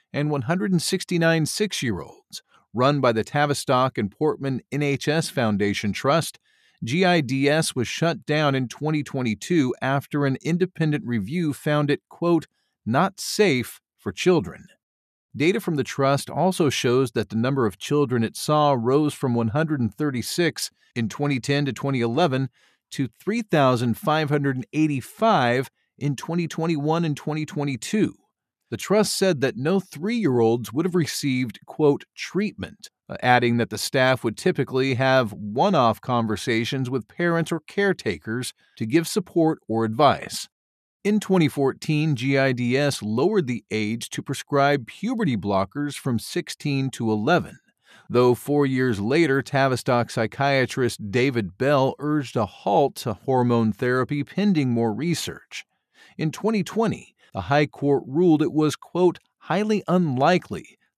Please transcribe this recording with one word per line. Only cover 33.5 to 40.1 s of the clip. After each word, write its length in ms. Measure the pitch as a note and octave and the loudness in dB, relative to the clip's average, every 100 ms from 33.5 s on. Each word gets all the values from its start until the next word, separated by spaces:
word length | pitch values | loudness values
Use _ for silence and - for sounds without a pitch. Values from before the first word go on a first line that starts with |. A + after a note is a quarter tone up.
| A#2 | 2
that 120 | A2+ | 0
the 80 | G#2+ | -4
staff 460 | - C#3 C3 B2+ | -2 2 2 2
would 140 | A#2 - | -2 -2
typically 580 | F#3 - C3+ C3 C3+ B2 | -2 -2 -2 -2 0 0
have 360 | C3 C3 A2 | 2 2 2
one-off 680 | G2+ G#2 A#2 G3 E3 A#2 G#2 | -4 -6 0 2 4 2 0
conversations 880 | - A#2+ A2 G#2 - A2+ A#2 C3+ B2 | -2 -2 -2 -2 -2 -2 -2 -4 -4
with 180 | C3 - | -6 -6
parents 440 | - F3 E3 D#3+ | -4 0 0 -2
or 80 | E3 | -6
caretakers 960 | - - G3+ E3+ A2+ E2+ - A#2 B2+ - _ - | -6 -2 0 0 -4 -6 -6 -6 -6 -12 _ -8
to 100 | A2+ | 0
give 200 | D#3 D#3+ | 0 0
support 520 | G#3+ F#3 E3+ D#3+ - - | -4 -2 0 2 0 -4
or 180 | A2+ A2+ | -2 0
advice. 600 | A2+ C#3+ | 4 4